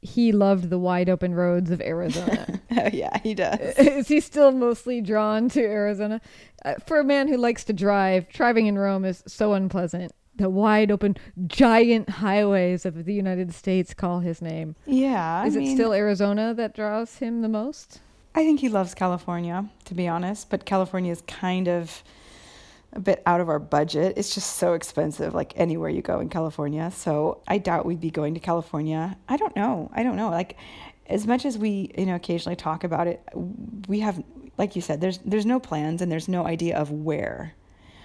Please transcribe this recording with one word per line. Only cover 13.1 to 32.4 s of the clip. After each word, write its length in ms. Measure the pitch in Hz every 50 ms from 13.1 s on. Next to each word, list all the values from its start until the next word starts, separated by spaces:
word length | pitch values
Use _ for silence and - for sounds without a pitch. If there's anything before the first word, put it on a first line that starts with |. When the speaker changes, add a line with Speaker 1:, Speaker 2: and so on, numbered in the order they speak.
| 208
Speaker 1:
United 400 | 202 196 190 185 180 185 175 165
States 420 | - - 202 185 185 180 - -
call 240 | - - 175 175 180
his 220 | 175 175 165 -
name. 340 | 170 165 160 160 160 156 156 _ -
Speaker 2:
Yeah, 560 | 302 277 254 262 277 254 202 170 160 165 175
I 60 | 208 269
Speaker 1:
Is 80 | 302
it 40 | 285
Speaker 2:
mean 160 | 277 269 269
Speaker 1:
still 180 | 262 226 220 214
Arizona 600 | 196 208 208 202 180 202 202 202 208 220 226 233
that 220 | 226 233 214 -
draws 420 | - 214 214 208 214 233 226 - -
him 240 | 269 226 233 233
the 80 | 226 220
most? 500 | 220 214 214 269 302 - - _ - - - - _ _ _ _ _
Speaker 2:
I 80 | 330 320
think 160 | 311 311 285
he 100 | 269 254
loves 240 | 214 196 190 175 -
California, 720 | - 185 185 180 175 - - 175 175 175 170 170 185 202 208 - _ -
to 100 | - 185
be 120 | 170 180 175
honest, 440 | 165 170 180 180 208 208 - -
but 140 | - 202 -
California 460 | - 196 190 185 180 - 185 185 175
is 100 | 170 165
kind 460 | - - - - - 185 180 185 185 175
of 360 | 175 175 170 160 - - - - - - - - - - - - - - - - - - _ _ -
a 60 | -
bit 240 | 185 202 190 - -
out 160 | 175 175 175
of 80 | 180 165
our 100 | 156 147
budget. 540 | - - - 147 151 170 - 147 165 190 208 202
It's 180 | 208 - -
just 220 | - 185 - - -
so 160 | - 175 175
expensive, 600 | 165 - - - - 156 156 151 - 147 156 160
like, 200 | 165 - - -
anywhere 340 | - 170 170 160 165 160 160
you 140 | 156 - -
go 160 | - 175 -
in 100 | - 160
California. 640 | - 170 160 160 151 - 151 147 147 151 165 170
So 500 | 190 - - 185 156 147 151 165 - - _ -
I 100 | - 202
doubt 300 | 185 - 170 165 - -
we'd 120 | 175 165
be 120 | 165 165
going 240 | 160 160 151 147 160
to 40 | 165
California. 800 | - - 170 170 165 - - 156 151 156 156 156 160 185 190 - _ -
I 100 | 247 302
don't 180 | 427 - -
know. 340 | - 202 240 - 175 156 - -
I 100 | - 226
don't 120 | 254 226
know. 140 | 185 220 220
Like, 280 | 170 165 185 - - - - - - - - - - _ _ -
as 160 | - - 208
much 200 | 214 240 254 -
as 120 | 285 240 214
we, 340 | 208 220 202 196 190 - - -
you 80 | 190
know, 100 | 190 180
occasionally 420 | 175 - - 175 170